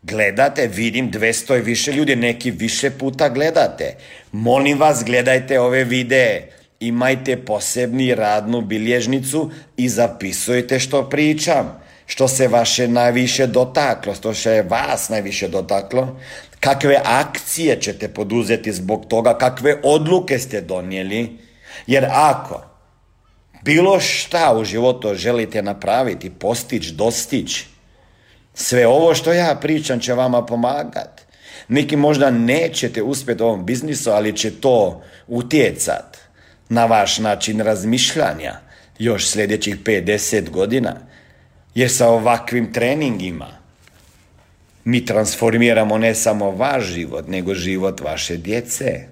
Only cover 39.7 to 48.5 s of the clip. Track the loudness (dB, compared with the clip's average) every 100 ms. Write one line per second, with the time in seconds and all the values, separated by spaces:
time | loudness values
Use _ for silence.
39.7 | -4 0 0 2 0 0 -2 -2 -2 0
40.7 | 0 -2 -6 -18 -20 _ _ _ _ _
41.7 | 0 0 4 4 6 4 0 -2 -4 -2
42.7 | 0 0 0 -2 -4 -6 -10 -14 -20 _
43.7 | _ _ _ _ _ _ _ _ _ _
44.7 | _ -2 0 0 0 0 0 2 4 4
45.7 | 4 4 2 2 2 0 0 -2 0 -2
46.7 | -2 -4 -6 -6 -8 -6 -6 -4 -4 -4
47.7 | -2 -4 -4 -8 -6 -6 -6 -4